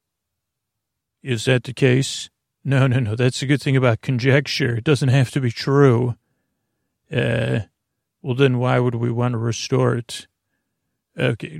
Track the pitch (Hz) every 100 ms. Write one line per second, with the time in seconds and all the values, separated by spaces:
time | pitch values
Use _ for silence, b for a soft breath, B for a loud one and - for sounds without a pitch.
0 | _ _ _ _ _ _ _ _ _ _
1 | _ _ 139 117 127 123 131 - 135 131
2 | 135 - - _ _ _ - 135 135 127
3 | 107 113 127 - 131 120 143 131 127 110
4 | - 127 135 139 135 - 123 117 156 135
5 | 135 135 123 147 123 - - 139 139 117
6 | 123 - _ _ _ _ _ _ _ _
7 | - 127 123 120 123 123 - _ _ _
8 | _ _ 143 123 135 123 127 127 123 117
9 | 120 117 123 117 117 113 - 131 123 120
10 | - - - _ _ _ _ _ _ _
11 | _ - 131 117 - 156